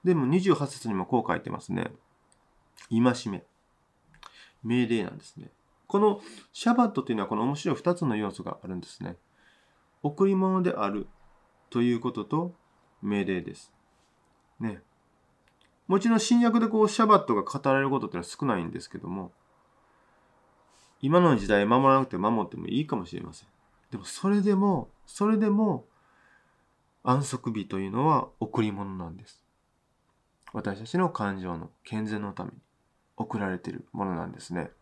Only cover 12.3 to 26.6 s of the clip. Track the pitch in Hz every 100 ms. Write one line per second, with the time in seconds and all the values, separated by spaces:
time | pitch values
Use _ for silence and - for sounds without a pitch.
12.3 | 151 175 - _ _ _ _ 101 104 98
13.3 | 95 82 - - _ _ _ _ _ _
14.3 | _ _ _ 113 92 _ _ _ _ _
15.3 | _ _ _ _ _ - 190 233 226 220
16.3 | 240 240 226 220 220 214 - 220 202 196
17.3 | 107 95 139 139 135 135 135 113 131 123
18.3 | - 139 101 82 - - - - 95 87
19.3 | _ _ _ _ _ _ _ _ _ _
20.3 | _ _ _ _ _ _ _ 135 170 175
21.3 | 120 98 101 101 123 135 135 131 90 101
22.3 | 110 98 - 85 123 151 120 85 - 82
23.3 | 80 _ _ _ _ _ 110 90 - 196
24.3 | 208 196 190 202 165 - _ - - 202
25.3 | 214 214 202 214 131 - _ _ _ _
26.3 | _ _ _